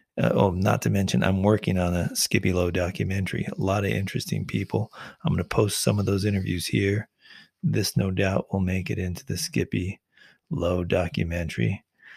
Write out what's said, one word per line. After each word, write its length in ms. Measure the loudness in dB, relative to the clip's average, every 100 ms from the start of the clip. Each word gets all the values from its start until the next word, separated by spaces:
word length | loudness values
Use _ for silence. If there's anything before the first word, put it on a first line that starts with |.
| _ -2
uh, 100 | 2
oh, 160 | 4 4
not 320 | 4 2 2
to 80 | 2
mention, 320 | 2 2 2
I'm 200 | 2 4
working 360 | 4 4 2 0
on 160 | 2
a 200 | 0 0 -2
Skippy 360 | 0 2 2
Lowe 180 | 2 0
documentary. 760 | 0 -2 -2 -4 -2 -2 -4 -6
A 140 | -4
lot 240 | 0 0
of 60 | 0
interesting 540 | -2 -2 -4 -4 -4 -2
people. 460 | -4 -2 -2 -2 -10 -18 -4
I'm 80 | -2
gonna 120 | 0
post 360 | 0 2 2 2
some 160 | 0 2
of 80 | 2
those 180 | 0
interviews 420 | 2 0 -2 -4 0
here. 420 | 0 2 0 -4 _ -20 -20 -20 _
This, 340 | -2 0 0 0
no 140 | 0
doubt, 360 | 0 0 0 0
will 80 | -2
make 300 | 0 -2 -2
it 80 | -4
into 260 | -4 -6
the 120 | -8 -6
Skippy 640 | -4 -2 -2 -2 -4 -8 _ _ -20 _ -8
Lowe 320 | -2 0 0
documentary. 1000 | 0 0 0 -2 -2 -2 -4 0 0 -2 _ _ -20